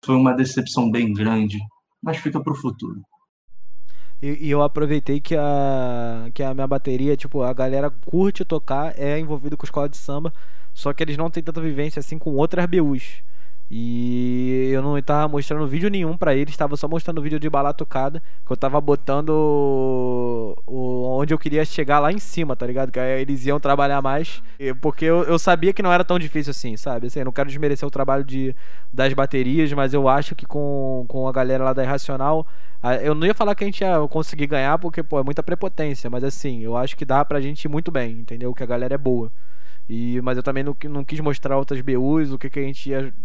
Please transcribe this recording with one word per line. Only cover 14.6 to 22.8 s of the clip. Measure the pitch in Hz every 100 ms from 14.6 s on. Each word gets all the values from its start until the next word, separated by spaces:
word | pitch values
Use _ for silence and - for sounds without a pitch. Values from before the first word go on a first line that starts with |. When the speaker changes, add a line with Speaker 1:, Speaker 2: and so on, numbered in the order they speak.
| 131
Speaker 2:
eu | 135
não | 139 143
tava | - 147 151
mostrando | 143 139 151 147
vídeo | 151 202
nenhum | 196 160 160
pra | 165 135
eles, | 147 -
tava | 147 143
só | 147
mostrando | 160 - 165
vídeo | 147 151
de | 151
balatucada, | 143 143 143 151 135 135 156 - - -
que |
eu | 127
tava | 139 143
botando | 147 143 - 139 156
o, | 156 151 147 139 135 131 127 127 123 120 117 110 95
o, | - 131 127 127 127 131
onde | 151
eu | 156
queria | 156 151
chegar | 156 - 139 147
lá | 147
em | 202
cima, | - - 156
tá | 123
ligado? | 123 127